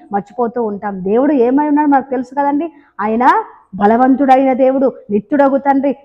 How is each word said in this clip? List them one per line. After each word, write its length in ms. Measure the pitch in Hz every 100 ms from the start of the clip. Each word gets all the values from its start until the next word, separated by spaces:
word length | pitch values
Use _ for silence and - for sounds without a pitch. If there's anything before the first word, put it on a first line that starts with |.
| -
మర్చిపోతూ 500 | 202 - - 233 240
ఉంటాం. 420 | 220 202 208 190
దేవుడు 280 | 185 226 294
ఏమై 360 | 285 233 277 302
ఉన్నాడో 200 | 294 302
మనకు 220 | 277 277
తెలుసు 240 | 262 247 277
కదండి, 340 | 285 285 330 - _ -
ఆయన 280 | 214 226 262 415 440 - _
బలవంతుడైన 760 | 190 208 233 262 262 269 262 269
దేవుడు, 400 | 254 262 269 262 - -
నిత్యుడగు 480 | 208 - 294 277 269
తండ్రి, 380 | 277 277 277 -